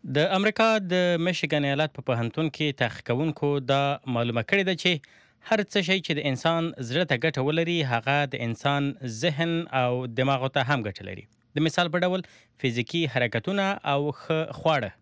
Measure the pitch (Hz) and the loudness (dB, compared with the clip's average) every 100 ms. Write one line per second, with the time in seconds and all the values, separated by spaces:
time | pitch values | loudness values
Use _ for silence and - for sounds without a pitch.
0 | - 135 156 190 208 - 226 220 190 180 | -2 2 2 2 0 2 2 2 0 2
1 | 180 175 170 175 147 151 143 139 156 - | 2 2 0 -2 0 0 0 0 -2 -4
2 | 135 117 117 - 160 - 151 139 120 - | -4 -2 -2 -2 -4 -2 -4 0 -2 -2
3 | - 120 160 147 143 143 127 139 139 143 | -2 0 0 0 0 0 2 2 2 -2
4 | - 120 120 117 110 196 190 180 185 165 | -2 -2 0 -2 0 0 2 0 2 0
5 | - - _ _ - 220 196 208 175 190 | -4 -20 _ _ 0 0 2 0 2 0
6 | 160 147 147 127 165 165 165 - 120 139 | 0 -2 0 0 2 2 0 -4 -4 0
7 | 180 127 160 - 135 160 165 170 139 117 | 2 2 2 0 0 2 2 0 0 0
8 | 123 143 143 - 117 113 139 143 143 139 | 2 0 0 -2 -4 -2 0 0 0 -4
9 | 131 110 165 143 165 165 170 131 123 123 | -8 -2 -2 0 0 -2 -2 0 0 0
10 | 123 113 131 135 131 143 120 143 104 - | -2 0 2 2 0 0 2 0 0 -8
11 | 95 92 - _ _ 147 160 165 175 180 | -12 -12 -16 _ _ 0 0 2 0 0
12 | 180 185 - - _ _ 131 117 120 - | 0 -2 -6 -18 _ _ -2 -2 -2 -2
13 | 135 123 123 113 139 196 196 202 151 143 | -2 0 0 -2 -2 0 0 -2 0 0
14 | 147 143 - 151 160 - 160 147 104 - | -2 -6 -4 -2 -2 -2 2 2 0 -10